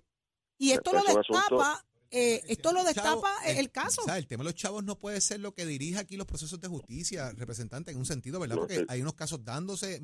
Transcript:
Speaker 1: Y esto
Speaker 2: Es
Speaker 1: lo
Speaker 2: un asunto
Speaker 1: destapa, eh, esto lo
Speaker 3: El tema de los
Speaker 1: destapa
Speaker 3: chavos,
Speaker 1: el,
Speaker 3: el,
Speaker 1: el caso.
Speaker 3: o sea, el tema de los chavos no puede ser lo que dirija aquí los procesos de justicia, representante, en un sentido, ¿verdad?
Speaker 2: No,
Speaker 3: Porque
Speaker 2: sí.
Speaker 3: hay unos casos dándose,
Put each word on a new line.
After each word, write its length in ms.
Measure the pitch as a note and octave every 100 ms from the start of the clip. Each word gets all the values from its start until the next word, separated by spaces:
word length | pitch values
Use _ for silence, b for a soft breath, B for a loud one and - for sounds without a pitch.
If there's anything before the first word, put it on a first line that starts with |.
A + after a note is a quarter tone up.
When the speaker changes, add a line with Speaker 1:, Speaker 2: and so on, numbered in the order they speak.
| - _ _ _ _ _
Speaker 1:
Y 140 | C4+
esto 200 | C4 -
Speaker 2:
Es 20 |
Speaker 1:
lo 180 | F#4+ G4+
Speaker 2:
un 60 | -
asunto 140 | - F#4
Speaker 1:
destapa, 440 | G4+ C4 C#4 D#4 - _ _
eh, 320 | B3 A#3+ A3+ -
esto 240 | A3+ D#4+
lo 80 | F4+
Speaker 3:
El 60 | F4+
tema 0 |
de 0 |
los 100 | A#3
Speaker 1:
destapa 320 | D4+ D#4+ G4+ G4+
Speaker 3:
chavos, 100 | E4
Speaker 1:
el, 40 |
Speaker 3:
el, 60 | C4+
Speaker 1:
el 120 | C4+
caso. 300 | B3+ F#4 -
Speaker 3:
o 40 | G#4
sea, 120 | F3+
el 100 | C3+
tema 160 | A2+ D3+
de 0 |
los 100 | E3
chavos 260 | F#3+ G#3
no 160 | G3+ G3+
puede 220 | G3+ G#3
ser 220 | - G#3
lo 120 | G3+
que 120 | G3 E3
dirija 340 | C#3 D3+ F#3+
aquí 160 | F#3 G3
los 100 | F#3+
procesos 360 | E3 D3+ F3
de 80 | F#3
justicia, 640 | D#3+ - B2+ F3 F3 C3
representante, 580 | G#2+ B2 A2 A2+ B2+ E3+
en 60 | C3
un 80 | B2+
sentido, 340 | C#3 B2 F3+
¿verdad? 160 | D3 A#2
Speaker 2:
No, 60 |
Speaker 3:
Porque 160 | - F#3
Speaker 2:
sí. 80 | D#3+
Speaker 3:
hay 140 | B2+
unos 120 | D3 -
casos 280 | D#3 D#3
dándose, 580 | A2 C3+ F#3 F#3+ G3 E3+